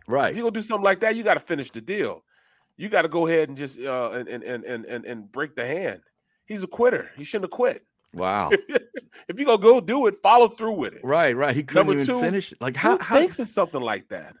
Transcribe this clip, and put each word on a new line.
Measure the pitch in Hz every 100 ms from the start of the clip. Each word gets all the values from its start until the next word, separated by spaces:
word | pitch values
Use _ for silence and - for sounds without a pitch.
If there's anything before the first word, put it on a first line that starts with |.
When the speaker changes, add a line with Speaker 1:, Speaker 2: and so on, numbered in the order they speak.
| -
Speaker 1:
Right. | 131 113
Speaker 2:
If | 196
you're | 233
gonna |
do | 214
something | 208 214 196
like | 190
that, | 220 226
you |
gotta | 220 147
finish | - 151 120
the | 117
deal. | 113 208 120 80 _ _ _ _ _ -
You | 202
gotta | 202 160
go | 170 165
ahead | 165 151
and | 139
just, | 139 117
uh, | 135 127 117
and, | 123 120
and, | 120
and, | - 120
and, | 117 117 107
and, | 120 -
and | 117 101
break | 131 151 127
the | 120
hand. | 165 170 92 _ _ _ _ -
He's | 208
a | 185
quitter. | - 247 165 87 -
He | 147
shouldn't | 214 185
have | -
quit. | 247 - - _ _
Speaker 1:
Wow. | 85 92 101 80 392
Speaker 2:
<laughs> | - 269 - - - - -
If | 190
you | 285
gonna | 220
go | 214 247
do | 170 269 226
it, | 202
follow | 196 240 226
through | 226 220
with | 202 104
it. | -
Speaker 1:
Right, | 127 156 151 123
right. | 143 131
He |
couldn't | 135 180 -
Speaker 2:
Number | 143
Speaker 1:
even | 135 247
Speaker 2:
two, |
Speaker 1:
finish | 175 196 -
it. | -
Like, | 127 131
Speaker 2:
who | 339
Speaker 1:
how, | 370
how | - 269
Speaker 2:
thinks | 349 -
of | 226
something | - 175 139
like | 117 98 -
that? | 90 - -